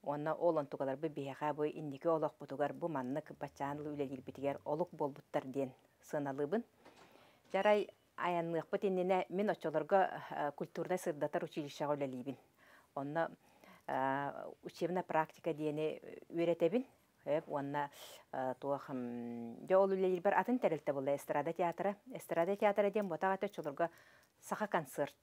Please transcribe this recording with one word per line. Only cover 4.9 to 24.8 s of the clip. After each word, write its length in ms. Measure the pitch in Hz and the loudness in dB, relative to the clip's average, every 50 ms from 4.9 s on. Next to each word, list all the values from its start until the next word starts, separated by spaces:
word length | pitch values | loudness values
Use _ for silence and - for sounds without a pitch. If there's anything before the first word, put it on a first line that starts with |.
буолбуттар 520 | - 156 156 143 139 - - _ - 151 143 | -2 -4 -2 -2 -2 -6 -16 _ -4 -4 -4
диэн 280 | 135 123 139 139 127 127 _ _ _ _ _ | -2 -4 -2 -4 -4 -6 _ _ _ _ _
сыаналыыбын. 640 | - - - 151 143 139 135 135 147 143 175 226 240 _ _ _ - - - - - - - - - - - _ _ - | -12 -4 -4 -2 -2 -2 -2 -2 0 0 0 -2 -2 _ _ _ -20 -20 -20 -20 -20 -20 -20 -20 -20 -20 -20 _ _ -2
Жарай 380 | - 190 196 208 208 208 190 - - _ _ _ _ | -2 4 6 6 6 6 4 -2 -8 _ _ _ _
аянныахпыт 680 | - - 175 175 170 170 170 170 160 151 - - 196 - | -4 -2 0 0 0 0 0 0 -2 -2 -2 -2 0 2
иннинэ 400 | 196 190 185 180 185 190 185 - - | 2 2 2 4 4 4 4 2 0
мин 200 | 165 185 208 208 | -2 0 2 0
очолорго, 720 | 175 - - 160 147 175 165 - 202 190 185 - - 151 - - | 0 0 -2 0 0 0 2 4 6 6 6 4 0 -6 -8 -8
э, 220 | 147 147 151 147 - | -4 -2 -2 -2 -2
культурный 420 | - 170 156 _ - 165 156 180 | -4 -10 -8 _ -6 -2 0 0
сырдатар 460 | 180 - 175 160 147 - - - 175 175 | 0 0 -2 -2 0 -2 0 0 -2 -2
училищага 500 | 156 - 160 147 143 - - 160 143 147 | -2 -4 -6 -6 -6 -4 -2 0 0 2
үлэлиибин. 440 | 143 143 131 127 127 123 135 131 - - _ _ _ - - - - - _ _ | 2 0 -4 -4 -6 -6 -8 -8 -10 -12 _ _ _ -20 -20 -20 -20 -20 _ _
Онно, 360 | 143 139 143 151 165 165 - - _ _ _ _ _ - - - - _ | -6 -4 -2 0 0 0 -2 -4 _ _ _ _ _ -20 -20 -20 -14 _
э, 640 | - 143 131 131 135 135 139 143 143 - - - - - _ - | -4 0 0 2 2 2 0 -2 -4 -6 -8 -10 -12 -12 _ -14
учебная 400 | - - - 180 165 180 185 175 | -14 -6 -4 -4 -2 0 -2 -2
практика 500 | - - 156 156 - - - - 170 156 | 0 0 0 0 0 -4 -6 -4 -4 -2
диэни 480 | 147 156 151 147 151 156 156 - - - - - - - _ | -2 -2 -2 0 0 -2 -2 -4 -6 -12 -16 -16 -18 -16 _
үөрэтэбин. 560 | - 170 170 170 170 170 170 165 180 254 262 - - _ _ _ _ _ _ | -2 0 2 2 4 4 4 4 4 2 0 -2 -14 _ _ _ _ _ _
Эп, 240 | 147 143 160 160 - | 0 0 0 0 -2
онно, 400 | 156 143 139 139 143 147 143 147 - - - - - - - _ | -4 -4 -2 -2 -2 -2 -2 -2 -6 -14 -18 -16 -18 -20 -16 _
э, 220 | - 135 131 127 127 - | -4 -2 -2 -2 -2 -2
туох, 300 | - 139 143 135 - - | -2 -2 -2 -2 -2 -6
м, 680 | 139 127 123 120 120 120 120 120 120 117 117 117 117 - - | -6 -6 -4 -6 -6 -6 -6 -6 -6 -8 -8 -10 -10 -12 0
дьэ 100 | - 185 | 4 6
ол 160 | 190 196 196 | 6 6 6
үлэлиирбэр 420 | 190 190 190 185 185 175 170 202 - | 4 2 2 2 2 2 2 4 4
атын 260 | - - - 247 247 | 4 4 2 0 2
тэрэлтэ 340 | - 180 160 151 - - 139 | 2 2 0 2 0 -2 0
булла 220 | 139 135 139 143 | 0 2 0 0
эстрада 380 | 143 - - 151 147 143 160 165 | 0 0 -2 0 0 0 0 0
театры. 420 | - 180 170 165 - 175 196 202 - _ 254 254 | 2 0 0 0 0 0 0 -2 -2 _ -14 -12
Эстрада 420 | 170 - - 180 165 170 180 202 | -12 -6 -2 2 2 2 2 2
театры 360 | 202 220 208 202 - 202 202 | 4 4 4 6 6 4 4
диэн 160 | 190 214 202 | 4 2 0
ботаҕа 300 | 190 165 151 - 190 190 190 | 0 -2 0 2 2 2 2
очолорго 480 | - 196 - - 147 147 139 - 170 165 - - - - - - - _ _ _ | 0 -4 -4 -4 -6 -6 0 0 0 0 0 -10 -20 -20 -20 -20 -20 _ _ _
саха 280 | - - 202 - 214 | -8 -6 -4 -4 -2
концерт. 480 | 202 - 180 | 0 0 0